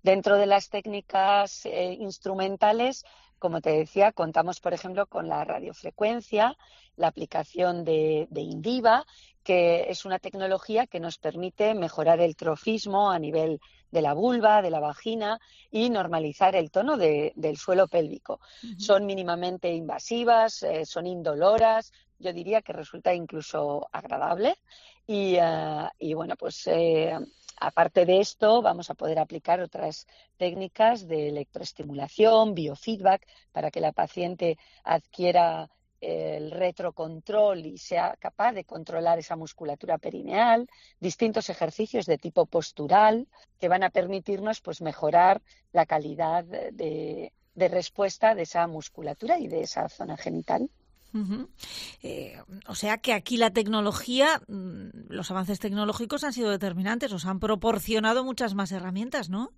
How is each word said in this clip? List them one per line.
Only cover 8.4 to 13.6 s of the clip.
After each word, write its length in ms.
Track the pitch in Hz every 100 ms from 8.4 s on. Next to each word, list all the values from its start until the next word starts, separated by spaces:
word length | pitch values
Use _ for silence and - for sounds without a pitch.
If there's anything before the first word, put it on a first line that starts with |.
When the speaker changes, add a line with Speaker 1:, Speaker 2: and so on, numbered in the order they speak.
Speaker 1:
Indiva, 640 | 147 156 160 254 226 240 302 - _ _
que 440 | - 180 170 170 -
es 160 | 180
una 140 | 196 185
tecnología 680 | 185 196 190 190 - 220 247
que 140 | 175
nos 160 | 170 -
permite 560 | 156 165 180 - 208
mejorar 480 | 220 165 - 156 165
el 160 | 170 151
trofismo 760 | 165 151 - 220 202 196 202
a 80 | 180
nivel 400 | 151 156 160 151